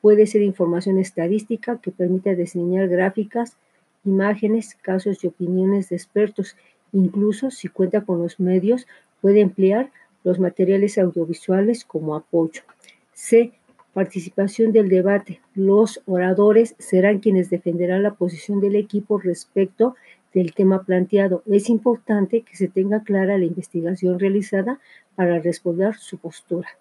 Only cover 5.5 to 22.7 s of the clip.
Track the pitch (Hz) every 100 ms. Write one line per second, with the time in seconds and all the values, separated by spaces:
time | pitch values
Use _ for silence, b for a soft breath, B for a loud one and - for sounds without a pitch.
5.5 | 185 190 202 185 175 - 208 208 214 190
6.5 | _ b b _ 196 180 196 208 214 262
7.5 | - 175 - 185 208 208 175 170 - 180
8.5 | 185 196 247 - b b _ 196 202 196
9.5 | 190 190 214 269 b b _ 180 185 180
10.5 | - 185 196 202 202 180 170 160 170 -
11.5 | 190 208 240 - 160 156 151 _ 170 160
12.5 | - _ _ b b _ - - 226 233
13.5 | _ _ _ _ 190 190 185 165 - 196
14.5 | - 226 220 196 185 185 202 202 165 _
15.5 | 190 190 202 220 - - 180 180 190 208
16.5 | 214 226 - - 185 196 202 214 190 180
17.5 | 180 180 170 175 185 202 208 175 165 -
18.5 | 202 202 202 208 202 208 208 190 175 -
19.5 | 196 190 _ 233 254 b b _ 185 170
20.5 | - 190 190 190 185 180 202 196 180 -
21.5 | 202 202 226 247 233 - 208 190 233 233
22.5 | - 185